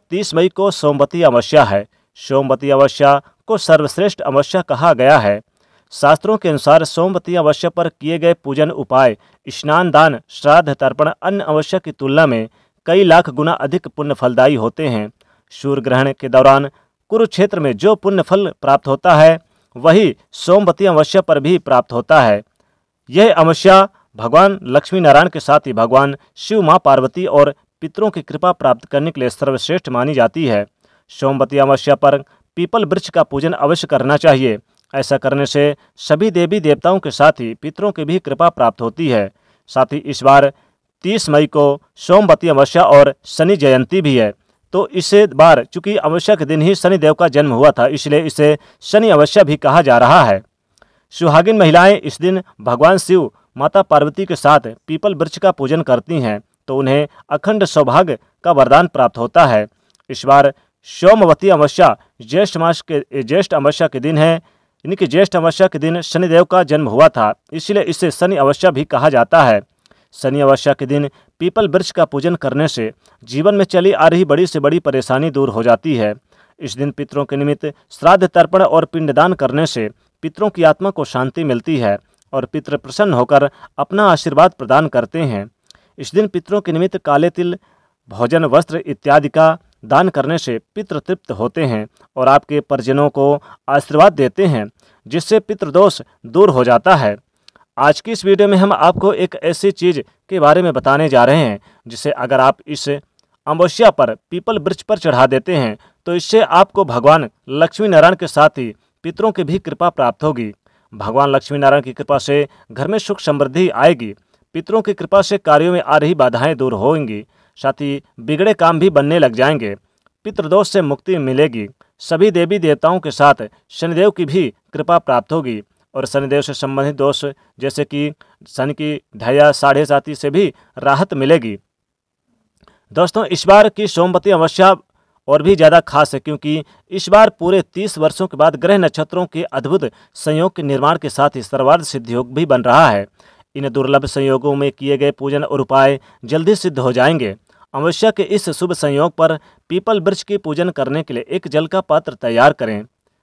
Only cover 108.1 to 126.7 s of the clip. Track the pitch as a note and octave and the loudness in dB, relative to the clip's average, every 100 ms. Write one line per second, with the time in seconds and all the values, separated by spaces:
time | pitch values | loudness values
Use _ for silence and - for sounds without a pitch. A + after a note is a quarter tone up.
108.1 | F#3+ F3 - D3+ - A#2+ G#2+ _ _ E3 | 4 -2 2 2 0 -8 -12 _ _ -12
109.1 | E3 A3 F#3+ D3+ F#3 - - F3 - C#3 | -4 -4 -2 -4 -6 -8 -4 -2 0 -2
110.1 | - D#3 B2 A2 G2+ _ _ _ G#2+ G#2 | -2 -4 -4 -8 -12 _ _ _ -12 -4
111.1 | B2 C#3 C#3 - C#3+ C3+ C#3+ C3 B2 C#3 | 0 0 0 -2 -2 2 2 -2 -10 -4
112.1 | C#3+ - C#3+ C#3+ _ _ A2+ D3 G#3+ - | -4 -2 -2 -2 _ _ -10 -6 -6 -6
113.1 | G3+ - C#3+ C3+ D3 F#3 A2+ D3+ D3 A2+ | -6 -4 -2 -2 -2 -2 2 0 0 -6
114.1 | G2+ _ _ _ D#3+ E3+ A3 G#3 G3+ F3 | -16 _ _ _ -12 -4 -4 -4 -6 -2
115.1 | G3 F#3+ G3+ - D3 E3+ F3+ - D3+ D3+ | 0 0 -2 0 2 2 -2 0 0 0
116.1 | E3 B2+ A#2 C#3+ C#3+ C3 A2 A#2+ D#3+ B2 | 0 0 0 -2 -2 -4 -2 -2 -2 -4
117.1 | G#2 - _ _ _ C#3 - C#3+ C#3 - | -10 -14 _ _ _ -6 -6 -8 -10 -14
118.1 | - A2+ D3+ G#3 G#3 E3 E3 F#3+ D3 C#3+ | -14 -6 -2 0 2 0 2 0 0 0
119.1 | E3+ C3+ A2+ C3+ D3+ G#2+ G2+ _ _ _ | 2 0 2 0 0 -6 -10 _ _ _
120.1 | _ G#3 G#3 D#3+ F#3+ G3+ G3+ D3+ C#3 - | _ -10 -8 -2 0 0 -2 -2 -4 -4
121.1 | F3+ C3+ C3 D3+ A#2 G#2 _ _ _ - | -4 -2 0 0 -2 -12 _ _ _ -6
122.1 | E3 G#3 F3 E3+ G3+ E3 D3 D#3+ F#3 D3+ | 0 0 0 -2 -2 -2 0 0 -2 -6
123.1 | B2+ C#3+ C#3 G#2+ _ _ - E3 E3+ G3+ | 0 2 2 -4 _ _ -10 -6 0 0
124.1 | F#3 D#3 F3+ C#3 - _ D3+ D3+ E3+ - | 0 -4 -2 -4 -6 _ -10 -2 -2 0
125.1 | B2 - D#3+ C3 A2 G#2 _ _ C3+ B2+ | -2 -2 -6 -6 -10 -14 _ _ -10 -6
126.1 | C#3+ C#3 C#3+ C#3+ C#3 C3+ | -6 -2 -4 -4 -8 -6